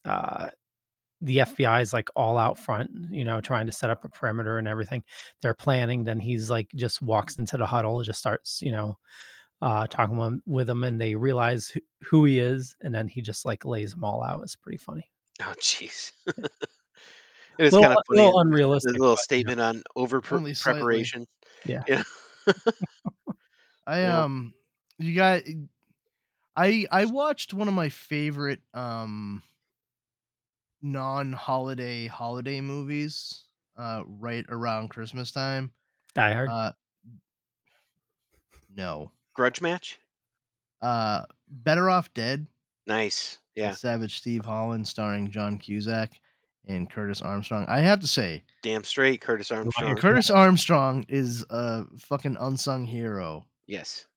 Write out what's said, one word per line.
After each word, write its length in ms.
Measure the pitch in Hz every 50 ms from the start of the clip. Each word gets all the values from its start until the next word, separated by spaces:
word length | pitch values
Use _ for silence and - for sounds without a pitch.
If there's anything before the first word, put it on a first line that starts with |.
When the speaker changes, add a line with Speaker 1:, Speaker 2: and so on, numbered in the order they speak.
| _
Speaker 1:
uh, 440 | - 50 - - - - - - - - _ _ _ _ _ _ _ _ _ _ _ _ _
the 200 | 170 131 131 135
F 160 | 127 - -
B 80 | - 135
I 160 | 113 113 123
is, 120 | 123 104
like, 160 | - 117 107 - -
all 200 | - 123 113 117
out 220 | 117 113 117 - -
front, 320 | - - 113 104 127 - - - 170 165
you 140 | 196 151 123
know, 160 | 117 113 110
trying 260 | 101 - 131 113 110
to 60 | 113
set 180 | - - - 113
up 140 | 117 - -
a 40 | -
perimeter 500 | _ - - 117 107 117 110 110 113 113
and 100 | 110 110
everything. 340 | 107 110 107 - 131 120 - _ - - - - _ _
They're 120 | - 120 110
planning, 500 | _ - 147 135 127 120 117 127 123 113
then 160 | 113 113 113
he's, 300 | 98 120 123 110 110 110
like, 180 | 120 113 107 _ -
just 260 | 135 123 113 - -
walks 360 | 135 113 110 107 101 - -
into 200 | - 117 - -
the 100 | 127 113
huddle, 360 | 101 123 120 110 110 117 123
just 160 | 117 107 - -
starts, 420 | - - 101 - _ - - -
you 120 | - 143
know, 260 | 113 107 107 107 104 _ _ _ - - - - - - _ _ _ _
uh, 240 | - 127 107 107 110
talking 320 | - - - 117 104 117 117
with, 220 | 117 113 120 - _
with 200 | - 143 131 127
them, 180 | 113 120 120 123
and 160 | 127 117 113
they 140 | 113 110 107
realize 540 | 110 123 135 131 120 117 120 123 117 - -
who, 120 | - 127 _ _ _ _
who 220 | - - - 156 151
he 120 | 143 135 127
is, 360 | 123 123 135 131 127 - - _
and 120 | - 139 117
then 140 | 110 110 107
he 140 | - 127
just, 240 | 113 107 107 - -
like, 180 | 127 110 - -
lays 280 | 135 120 107 104 104
them 120 | 104 175 113
all 180 | 104 107 117
out. 200 | 120 - - -
It's 140 | - - -
pretty 220 | _ _ - - -
funny. 320 | - - 151 156 - _ _ _ _ _ _ -
Speaker 2:
Oh, 140 | - - - -
jeez. 520 | - - - - - - - - - - _ _ _
<laughs> 60 | 180 -
Speaker 1:
Yeah. 100 | - 220 147 _ _ - - _ _ _ _ _ - - - - - - _ _ - - _ _
Speaker 2:
It 100 | - 165
is 60 | 147
Speaker 1:
Little, 140 | 185 202 208 135
Speaker 2:
kinda 140 | 127 214 - -
funny, 100 | - 208
Speaker 1:
little 180 | 214 190 180 180
Speaker 2:
uh, 40 |
Speaker 1:
unrealistic, 520 | 170 160 151 147 143 139 143 143 131 123 123
Speaker 2:
the 40 | 123
little 160 | 135 123 117
Speaker 1:
but, 160 | - - -
you 140 | 139 127 120
know. 80 | 117 123
Speaker 2:
statement 60 | 120
on 220 | 117 113 113 113 - - -
over 260 | - 127 120 131 131
pre-, 180 | 117 - 143 -
Speaker 3:
Only 160 | 156 143 143
slightly. 260 | - - 135 135 151
Speaker 2:
preparation. 460 | 123 117 117 113 110 120 - 120 120 _ _ _ _ _ - - -
Speaker 1:
Yeah. 200 | - 123 135 127
Speaker 2:
Yeah. 160 | - 135 - - - - - - - - - _
<laughs> 60 | 202 185 - _ 233 - _ 185 - _ _ _ - _ _ _ - - _ _ _ _ _ _ _ _ _ _
Speaker 3:
I, 140 | - 156 175
Speaker 2:
Yeah. 240 | 185 180 170 165 156
Speaker 3:
um, 280 | 139 135 131 120 117 _ _ _ _ _ _ _ _ _ -
you 160 | 165 165 165
got, 280 | 180 190 190 185 175 - 156 160 160 143 143 _ _ _ _ _ _ _ _ _ _ _ _ _ _ _ _ _
I, 280 | 156 180 196 214 220 202 -
I 140 | - 190 208
watched 500 | 226 240 277 285 302 285 - - - 196
one 140 | 196 208 208
of 60 | 196
my 160 | 185 165 147
favorite, 680 | - - - - 151 147 147 151 147 143 143 139 135 - _ _ -
um, 680 | 120 123 120 117 113 113 110 107 107 104 101 101 101 _ _ _ _ _ _ _ _ _ _ _ _ _ _ _ _ _ _ _ _ _ _ _ _ _ _ _ _
non-holiday 1300 | 147 143 135 135 131 135 135 139 139 135 131 - - - 131 131 131 131 131 123 123 120 120 117 117 113
holiday 520 | 117 - 120 117 123 127 123 139 139 135
movies, 840 | 135 139 139 143 139 139 147 147 147 156 151 - - - - - _ _ _ _ _ _ _ 117
uh, 240 | 120 117 113 107 95
right 380 | - 101 101 110 120 117 117 113 -
around 400 | 120 117 117 117 113 110 110 107
Christmas 420 | - 117 113 113 - 127 123 117
time. 400 | - 135 135 135 135 135 135 127 _ _ _ _ _ _ _ _ _
Speaker 1:
Die 180 | 135 110 107 107
Hard? 140 | 117 131 131
Speaker 3:
Uh, 220 | 117 113 110 107 - _ _ _ _ _ _ 113 120 - _ _ _ _ _ _ _ _ _ _ _ _ _ _ _ _ _ _ _ _ _ _ _ _ _ _ _ _ _ _ 98
no. 340 | 98 92 87 78 76 76 - _ _ _ _ _
Speaker 2:
Grudge 260 | - 123 127 123 -
Match? 380 | 175 170 175 180 - - - _ _ _ _ _ _ _ _ _ _ _ _ _ _ _ _ _
Speaker 3:
Uh, 400 | 113 123 120 117 110 107 104 - - - - _ _ _
Better 420 | 143 127 117 156 156 175 185 190
Off 220 | 185 180 165 - _
Dead. 320 | 120 113 120 135 147 151 - _ _ _ _ _ _ _
Speaker 2:
Nice. 520 | 104 107 110 110 101 - - - - - _ _ _ _
Speaker 3:
The 60 | 107
Speaker 2:
Yeah. 100 | 107 104
Speaker 3:
Savage 460 | 98 - - 123 117 113 113 104 - -
Steve 260 | - 123 117 113 104
Holland 420 | 113 110 110 113 113 117 110 107
starring 440 | - - - 107 104 101 104 101 98
John 280 | 98 107 104 104 104 98
Cusack 600 | - - 104 104 104 113 113 113 113 113 _ _ _ _ _ _ _ _ _ _ _
and 240 | 98 98 90 90 -
Curtis 320 | - 110 104 101 98 -
Armstrong. 420 | - 90 101 101 101 - 117 104 98 -
I 120 | 117 135
have 200 | 156 185 208 202
to 60 | 180
say, 360 | 139 - - 110 87 80 - _ _ _ _
Speaker 2:
Damn 220 | - 110 110 107 104
straight, 360 | - - 139 135 135 131 -
Curtis 300 | - - 117 107 101 -
Speaker 1:
Lion 140 | 113 110 110 117 - 120
Speaker 2:
Armstrong. 180 | 147 147 127
Speaker 3:
Curtis 340 | - 165 190 233 254 208 -
Armstrong 720 | 202 196 190 185 185 170 - - 170 143 135 135 131 135 110 -
is 360 | 139 139 131 120 120 120 - _
a 340 | 113 117 120 117 113 113 98 - - 127
fucking 380 | - _ 143 135 - 143 123 -
unsung 440 | 127 135 135 131 - 143 131 131 123
hero. 600 | 113 120 117 117 113 104 98 90 80 78 78 - _ _ _ _
Speaker 2:
Yes. 400 | - 101 92 - - - - - _ _